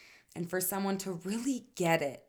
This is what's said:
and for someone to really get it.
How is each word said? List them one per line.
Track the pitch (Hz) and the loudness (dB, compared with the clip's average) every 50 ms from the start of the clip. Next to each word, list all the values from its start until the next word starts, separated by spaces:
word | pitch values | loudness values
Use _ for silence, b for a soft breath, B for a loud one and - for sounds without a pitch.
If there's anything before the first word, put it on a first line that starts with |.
| B B B B B B B | B B B B B B B
and | - 185 175 | -8 -6 -4
for | - 185 | -2 -2
someone | 180 - 202 196 196 196 196 190 | -2 0 0 0 0 0 0 0
to | - 190 185 165 - | -2 -4 -6 -4 -4
really | 185 208 233 240 277 262 247 - - _ | -4 -4 -2 0 0 -2 -2 -4 -8 _
get | - 175 165 165 160 151 | 0 4 4 4 4 4
it. | 139 127 - - | 0 -4 -6 -14